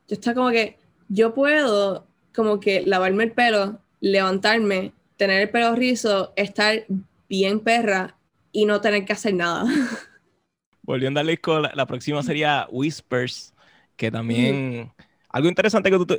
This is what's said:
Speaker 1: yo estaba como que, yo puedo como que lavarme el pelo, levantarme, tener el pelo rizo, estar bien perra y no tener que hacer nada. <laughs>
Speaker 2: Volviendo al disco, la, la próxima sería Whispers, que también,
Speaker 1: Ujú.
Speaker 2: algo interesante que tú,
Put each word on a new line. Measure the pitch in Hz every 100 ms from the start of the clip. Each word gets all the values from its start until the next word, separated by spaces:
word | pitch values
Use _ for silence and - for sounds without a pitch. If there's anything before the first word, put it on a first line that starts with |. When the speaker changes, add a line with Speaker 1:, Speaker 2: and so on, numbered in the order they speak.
| -
Speaker 1:
yo |
estaba | 202 240
como | 240 254
que, | 233 208 - _ _ -
yo | 202 226
puedo | 226 277 302 269 202 196 175 - _ _
como | - 220 208
que | 202 190
lavarme | 180 190 185 196
el | 226
pelo, | 226 240 214 196 214 _ -
levantarme, | 196 196 190 190 208 226 208 190 196 - _ -
tener | 196 190
el | 208
pelo | 240 233
rizo, | 240 254 240 220 196 180 -
estar | 202 208 208 220 - 196 - _ -
bien | 185 190 214
perra | 220 233 226 190 185 _ _ _ _
y | 208 208
no | 208
tener | 208 208
que | 196
hacer | 208 220
nada. | 185 175 165
<laughs> | 240 294 247 220 - _ _ _ _ _ _ _
Speaker 2:
Volviendo | - 131 135 143
al | 156
disco, | 165 - 156
la, | 151
la | 147 127
próxima | 127 - 147
sería | 143 147 151 143 -
Whispers, | 123 147 151 - 127 123 - - _ _ _ _ -
que | 110
también, | 113 117 117 123 139 131 120
Speaker 1:
Ujú. | 117 _ - _ _
Speaker 2:
algo | 123 160
interesante | 175 202 214 196
que | 190
tú, | 180